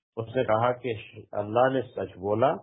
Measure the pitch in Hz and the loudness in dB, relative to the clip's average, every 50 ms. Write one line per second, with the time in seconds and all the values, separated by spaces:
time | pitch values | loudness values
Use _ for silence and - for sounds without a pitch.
0 | _ _ - 113 113 - - 131 117 107 107 110 120 123 123 123 - 123 110 107 | _ _ -10 -10 -10 -4 -2 -2 2 2 2 2 2 0 0 -2 -4 -6 -6 -6
1 | - - - 107 - _ - 104 104 104 110 120 127 131 135 131 110 - - 98 | -10 -16 -18 -20 -18 _ -6 -6 -6 0 2 4 4 4 4 0 -4 -4 -6 -8
2 | 95 90 - 90 92 101 107 110 127 147 175 202 | -8 -8 -8 -6 -2 0 2 4 4 2 2 0